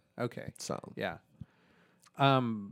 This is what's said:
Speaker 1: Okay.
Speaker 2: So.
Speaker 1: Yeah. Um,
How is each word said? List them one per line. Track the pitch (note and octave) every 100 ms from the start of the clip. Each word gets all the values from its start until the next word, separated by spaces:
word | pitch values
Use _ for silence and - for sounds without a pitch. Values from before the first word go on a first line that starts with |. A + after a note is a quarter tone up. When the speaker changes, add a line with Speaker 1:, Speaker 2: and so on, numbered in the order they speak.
| _ -
Speaker 1:
Okay. | A#2+ - - -
Speaker 2:
So. | - - -
Speaker 1:
Yeah. | - F#2+ D#2+ _ - - _ _ _ _ _ - -
Um, | C#3 C3 B2 A2 G2+